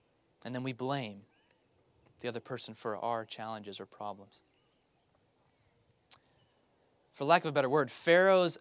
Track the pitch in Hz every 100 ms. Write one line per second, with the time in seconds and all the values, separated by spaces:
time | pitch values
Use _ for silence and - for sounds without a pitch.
0 | _ _ _ _ 117 127 131 120 127 139
1 | 110 101 - _ _ _ _ _ _ _
2 | _ - 123 113 - 127 - 107 117 104
3 | 113 117 107 - 110 110 101 95 98 -
4 | 104 98 98 - _ _ _ _ _ _
5 | _ _ _ _ _ _ _ _ _ _
6 | - - _ _ _ _ _ _ _ _
7 | _ - 139 175 160 143 131 151 131 -
8 | 170 175 190 185 175 -